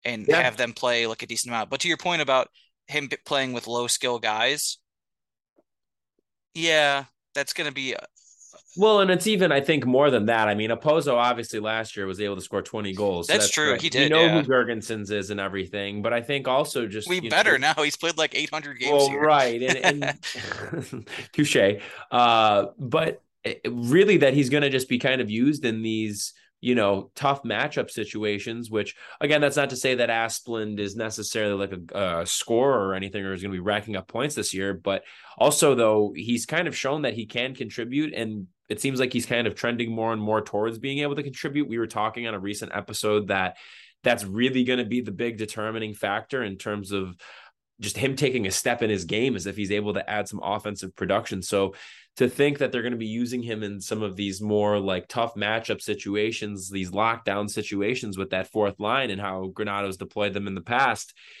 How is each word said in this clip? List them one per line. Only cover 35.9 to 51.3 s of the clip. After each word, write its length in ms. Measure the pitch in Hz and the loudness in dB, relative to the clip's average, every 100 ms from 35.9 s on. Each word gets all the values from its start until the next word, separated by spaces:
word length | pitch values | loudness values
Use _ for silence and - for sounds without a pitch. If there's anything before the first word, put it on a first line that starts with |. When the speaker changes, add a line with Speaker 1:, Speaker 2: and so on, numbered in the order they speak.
| 107 104 78 | 6 2 0
Speaker 2:
he's 300 | 104 117 - | -2 -2 0
kind 240 | 156 175 | -2 -2
of 80 | 123 | -2
shown 240 | 135 151 | -2 0
that 140 | 139 110 | -2 -4
he 100 | 107 | -6
can 280 | 123 123 | -4 -4
contribute, 600 | - 98 - 113 135 151 | -6 -8 -6 -4 -2 -2
and 340 | - 113 107 92 _ _ | -4 -6 -6 -10 _ _
it 100 | - | -4
seems 220 | 139 131 | -2 0
like 100 | 127 | 0
he's 140 | 123 117 | 0 0
kind 220 | 120 117 | 0 0
of 80 | - | -2
trending 380 | 120 120 117 | -2 -2 -4
more 200 | 113 113 | -2 -2
and 80 | 110 | -2
more 180 | 107 107 | 0 0
towards 380 | 107 104 110 117 | 0 -2 -2 -4
being 200 | 135 139 | -6 -4
able 140 | 147 143 | -2 -4
to 80 | |
contribute. 440 | 143 131 156 143 143 | -6 -8 -4 -2 -2
We 100 | 117 | -2
were 100 | 113 | -4
talking 380 | 113 107 113 117 | -2 -4 -4 -6
on 80 | |
a 60 | 104 | -6
recent 320 | 98 104 110 | -6 -6 -6
episode 540 | - - 107 107 104 101 | -8 -6 -4 2 2 2
that 300 | 98 92 - - - - _ | 0 0 -4 -20 -20 -20 _
that's 220 | 123 117 | 0 2
really 400 | 101 101 127 127 | 0 0 0 2
gonna 220 | 123 123 110 | 0 0 0
be 160 | 123 | -4
the 100 | 113 | -4
big 240 | 92 120 110 | -6 -6 -4
determining 560 | 107 - 107 113 110 | -8 -6 -6 -6 -8
factor 480 | 104 107 104 - 135 | -4 -2 -2 -4 -6
in 160 | 110 95 | -4 -6
terms 360 | 113 104 98 | -6 -6 -4
of 240 | 101 92 87 - - - _ _ _ | -4 -4 -10 -20 -20 -20 _ _ _
just 160 | 104 - | -8 -2
him 180 | 135 135 | -2 0
taking 320 | 143 127 95 | 0 0 -2
a 40 | |
step 300 | - 127 120 | -2 0 0
in 80 | 113 | 0
his 140 | 101 | -2
game 320 | 82 104 127 104 | -2 0 0 -2
as 100 | 90 | -6
if 120 | 98 | -6
he's 140 | 98 | -2
able 220 | 104 104 98 | -2 -2 -4
to 140 | - | -4
add 200 | 104 101 | -6 -6
some 100 | 107 | -8
offensive 540 | - 104 104 104 95 - | -6 -4 -6 -8 -12 -6
production. 460 | 92 98 - | 0 0 0